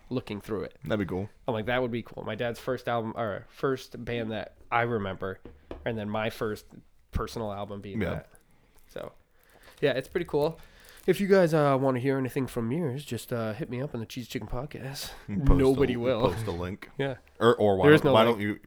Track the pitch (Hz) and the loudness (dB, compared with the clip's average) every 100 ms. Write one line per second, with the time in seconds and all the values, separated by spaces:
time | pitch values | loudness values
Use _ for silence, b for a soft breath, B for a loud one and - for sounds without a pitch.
0 | - 123 - 101 - 101 67 - - 107 | -8 -8 -6 -10 -6 -6 -6 -10 -4 -2
1 | 90 92 104 - - 110 104 127 123 117 | -2 -4 -6 -8 -6 -4 -2 -2 -2 -4
2 | - - 107 107 120 113 - 123 - 120 | -8 -12 -10 -6 -6 -6 -6 -6 -2 -4
3 | 113 - 110 95 - - 139 127 - 120 | -4 -4 -6 -6 -12 -6 -2 -2 -6 -12
4 | 117 120 110 107 - - - 117 117 113 | -8 -6 -4 -6 -10 -14 -2 0 2 0
5 | 98 92 95 92 - b b - 127 110 | -4 -6 -8 -8 -14 b b -8 -6 -4
6 | 104 107 110 - 110 107 - - - _ | -4 -4 -4 -4 -6 -6 -12 -20 -20 _
7 | _ - 107 117 107 101 101 101 101 104 | _ -6 -6 -6 -6 -6 -8 -10 -8 -4
8 | 87 82 - - _ _ _ _ - - | -2 -4 -10 -20 _ _ _ _ -18 -14
9 | - - _ b b b b b 143 123 | -14 -16 _ b b b b b 0 0
10 | - 180 170 147 151 - B B B B | -4 -6 -2 0 0 -4 B B B B
11 | - 180 196 196 170 156 143 135 135 127 | 0 2 4 6 6 6 4 4 2 2
12 | 135 135 127 143 123 123 113 156 151 131 | 0 0 -2 -2 -4 -4 -2 -2 -2 -4
13 | - 113 - 120 110 104 156 131 151 117 | -6 -8 -6 -4 -4 -6 -6 -6 -6 -8
14 | 110 127 113 123 110 123 147 - 131 139 | -8 -10 -8 -8 -6 -6 -6 -10 -10 -10
15 | - - - 127 139 139 131 131 123 120 | -12 -12 -6 2 6 6 6 4 2 2
16 | 120 113 123 98 107 87 90 101 - - | 0 2 0 0 -4 -4 -6 -8 -12 -6
17 | 139 123 _ - 113 123 - 95 147 156 | -6 -6 _ 4 4 6 4 6 8 8
18 | 143 127 117 110 104 - | 8 6 6 4 -2 -4